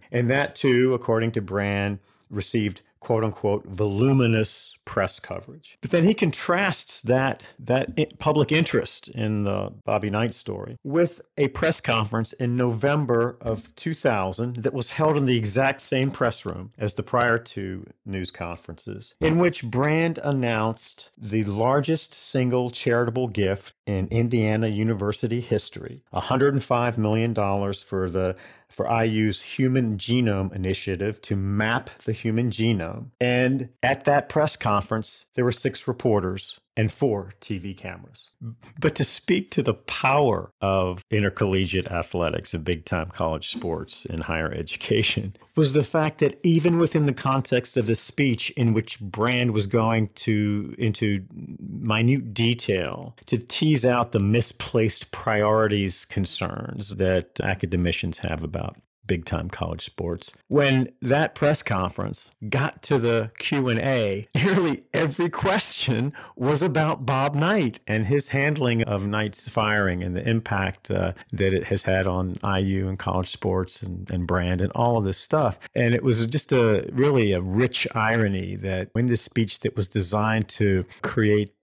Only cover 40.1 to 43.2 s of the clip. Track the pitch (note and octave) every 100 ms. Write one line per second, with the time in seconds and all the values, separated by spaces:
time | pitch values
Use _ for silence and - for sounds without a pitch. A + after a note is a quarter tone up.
40.1 | D3 C3 F2+ - _ G2 F#2+ F#2 F2+ -
41.1 | G#2+ G2+ - G2+ F#2+ F2+ F#2 - F2 -
42.1 | F2+ D#2+ D#2+ - E2+ D#2 D#2+ - F2 E2
43.1 | -